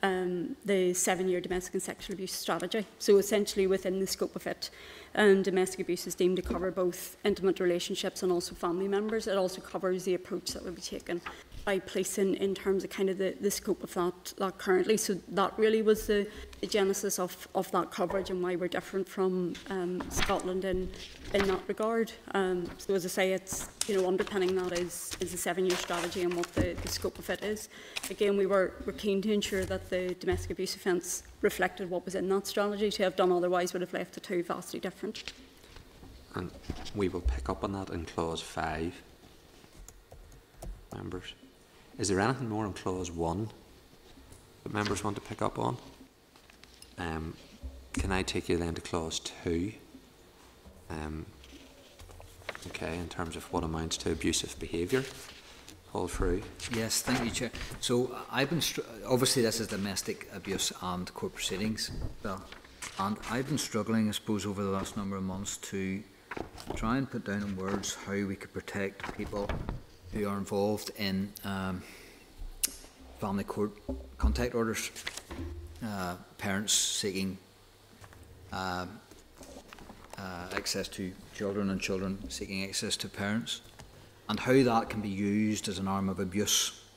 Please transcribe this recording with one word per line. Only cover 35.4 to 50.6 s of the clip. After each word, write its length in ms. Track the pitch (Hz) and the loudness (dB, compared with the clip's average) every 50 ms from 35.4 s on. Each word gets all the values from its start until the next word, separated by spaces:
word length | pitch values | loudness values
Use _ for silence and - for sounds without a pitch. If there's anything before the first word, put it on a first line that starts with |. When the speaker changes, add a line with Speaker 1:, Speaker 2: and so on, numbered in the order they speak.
| - - - - - - - - - - - - - - - - - - - | -20 -20 -20 -20 -20 -20 -18 -18 -18 -18 -20 -18 -18 -18 -18 -18 -18 -8 -6
Speaker 2:
And 160 | - 92 87 - - - - - - - - - | -6 -6 -6 -8 -12 -10 -8 -8 -8 -6 -6 0
we 140 | 104 101 90 | 2 2 2
will 140 | 95 87 85 | 2 2 0
pick 260 | - - - - - | 0 0 0 0 -2
up 160 | 95 - - | -2 0 0
on 80 | 104 98 | -2 -2
that 160 | 98 95 - | -2 -4 -4
in 160 | 90 87 82 | -4 -6 -6
clause 380 | - - - 85 82 82 80 - | -4 -2 0 0 0 0 -4 -6
five. 520 | - - - 80 78 78 80 82 87 90 - - - - - - - - - - - - - - - - - - - - - - - - - - - - - - - - - - - - - - - - | -6 -4 -2 -2 0 0 0 -2 -2 -4 -8 -16 -20 -20 -20 -20 -20 -20 -20 -20 -20 -20 -20 -20 -20 -20 -20 -20 -18 -20 -20 -20 -20 -20 -20 -18 -20 -20 -20 -20 -20 -18 -14 -12 -12 -12 -12 -12 -12 -10
Members. 380 | 98 98 95 - 90 90 - - - - - - - - - - - - - - | -8 -8 -6 -8 -8 -10 -10 -14 -14 -18 -20 -20 -20 -20 -20 -20 -20 -20 -20 -8
Is 120 | - 113 104 | -4 0 4
there 100 | 98 92 | 4 6
anything 300 | 101 117 135 127 135 113 | 6 4 2 0 -2 -2
more 180 | 107 107 110 | 0 0 0
in 60 | 101 90 | -2 -4
clause 380 | - - 101 92 92 92 85 | -4 -2 -2 -2 -2 -4 -4
one 400 | 85 85 82 82 82 95 110 110 - - - - - - - - - - - - - - - - - - - - - - - | -2 0 0 2 2 0 -2 -4 -6 -14 -20 -20 -20 -20 -20 -20 -20 -20 -20 -20 -20 -20 -20 -20 -20 -20 -20 -20 -20 -12 -10
that 80 | - - | -4 -2
members 320 | 104 104 101 104 95 - | 0 0 0 0 0 0
want 100 | 107 101 | -2 -2
to 60 | - - | -4 -6
pick 180 | - 107 - | -8 -6 -2
up 200 | - 107 - - | -2 -2 0 0
on? 160 | 117 120 127 120 - - - - - - _ _ _ _ _ - - - - - - - - - - - - - | 0 0 0 -2 -6 -14 -20 -20 -20 -20 _ _ _ _ _ -20 -20 -20 -20 -20 -20 -20 -20 -20 -20 -20 -10 -6
Um, 380 | 90 82 80 80 80 80 - - - - - - - - - - - - - | -4 -2 -2 -2 -4 -6 -8 -10 -16 -20 -18 -12 -12 -12 -12 -12 -18 -6 -2
can 180 | - - 98 | 0 0 2
I 120 | 95 92 92 | 2 2 2
take 260 | - - 90 85 - | 0 0 -2 2 2
you 80 | 90 | 2
then 180 | 85 85 85 85 | 2 2 0 -2
to 60 | 87 | -4
clause 400 | - - - 87 82 82 80 - | -4 -2 -2 -2 -2 -2 -4 -4
two? 520 | - - - - - 92 85 85 87 104 110 - - - - - - - - - - - - - - - - - | -6 -6 -12 -4 -2 0 2 2 0 -2 -4 -10 -18 -20 -20 -20 -20 -20 -20 -20 -20 -20 -20 -20 -20 -20 -20 -20